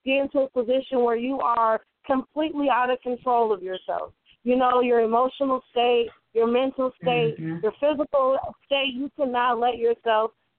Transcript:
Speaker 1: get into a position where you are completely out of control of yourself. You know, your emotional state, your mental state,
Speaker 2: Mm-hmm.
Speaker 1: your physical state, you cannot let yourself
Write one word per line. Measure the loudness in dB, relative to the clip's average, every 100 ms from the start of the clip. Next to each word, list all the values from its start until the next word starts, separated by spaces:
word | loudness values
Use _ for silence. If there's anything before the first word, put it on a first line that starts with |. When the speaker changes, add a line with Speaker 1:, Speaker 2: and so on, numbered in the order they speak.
Speaker 1:
get | -2 -2
into | 0 -2
a | -2
position | -2 -2 -2 -2 0
where | 0 0
you | -2 -2
are | -2 2 2 0 _ _
completely | -4 -2 -2 -4 -4 -2 0
out | 0 0
of | -2
control | -4 -6 0 2 2
of | 0
yourself. | -4 -10 -6 -8 -8 _ _ _
You | -2 2
know, | 4 2
your | 4 2
emotional | 2 2 0 -2 -2 -2 -4
state, | 0 2 2 0 -6 _
your | 0 2
mental | 2 0 -2 -4 -2
state, | -2 0 0 -2
Speaker 2:
Mm-hmm. | -6 -4
Speaker 1:
your | -4 -2
physical | -2 0 0 0 2 0 -4 -12 -4
state, | -2 -2
you | -6 -8 -4
cannot | -2 0 0 0
let | 0 0
yourself | 0 0 0 0 0 _ _